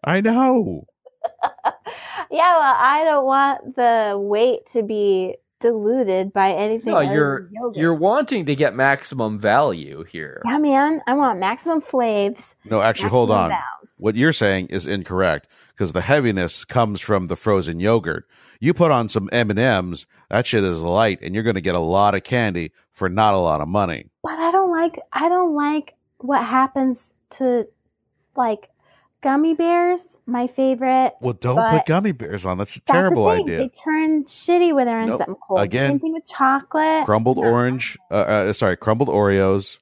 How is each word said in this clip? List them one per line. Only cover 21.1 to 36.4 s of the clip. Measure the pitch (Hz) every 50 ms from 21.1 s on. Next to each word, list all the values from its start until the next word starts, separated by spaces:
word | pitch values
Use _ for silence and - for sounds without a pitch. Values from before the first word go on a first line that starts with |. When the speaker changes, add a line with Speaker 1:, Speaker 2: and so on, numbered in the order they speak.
| 95 -
Speaker 1:
and | - 78 92
you're | 107 113
gonna | 117 110 95
get | 82 92 87
a | 87
lot | 82 80 87 98 101 104 101
of | 98 -
candy | - - 123 117 107 92 87 82 80 _ _ _ _ _
for | - 98 92
not | 90 101 110 107 101
a | 95
lot | 90 82 78 76
of | 73 76
money. | 90 104 101 90 80 62 - _ _ _ _
Speaker 2:
But | - 320 320
I | 330 330
don't | 339 381 392 370
like, | 339 330 330 339 339 - - _
I | - - 294 339
don't | 349 359 370 339 302
like | 294 294 294 302 302 294 - _ _ _ _ _ _
what | - 247 277 269 240
happens | 226 233 254 262 262 262 277 269 262 247 240 _ _ _ _ _ _
to, | - - 269 254 247 240 226 - _ _ _ _ _ _ _ _ _ _ _ _ _
like, | - 247 233 214 208 - _ _ _ _ _ _ _ _ _ _ _
gummy | - 277 269 285 302 330 330
bears, | 302 339 339 349 349 349 349 359 349 359 - _ _ _
my | - 247 240 247 254
favorite, | 247 - 269 262 262 233 254 262 254 262 262 247 - -
Speaker 1:
Well, | - 127 120
don't | - - 123 127
Speaker 2:
but | 139 - -
Speaker 1:
put | - 160 -
gummy | - 156 175 196 214
bears | 175 120 117 78 90 101 87
on. | 95 90 90
That's | 101 - -
a | -
Speaker 2:
that's | _ -
the | -
Speaker 1:
terrible | 175 185 190 175 - 107 -
Speaker 2:
thing. | - 453 392
Speaker 1:
idea. | 302 - -
Speaker 2:
They | 269 254
turn | _ - - 320 311 311 320 311 311 302 285
shitty | - - - - - 349 349 359 349 311
when | 277 254 240
they're | 226 226
in | 220 226
Speaker 1:
Nope. | 226 254
Speaker 2:
something | - - 165 - - _
cold. | 196 185
Speaker 1:
Again, | 101 98 92 127 135 139
Speaker 2:
Same | - 277
thing | - 320 320
with | 330 320 -
chocolate. | - -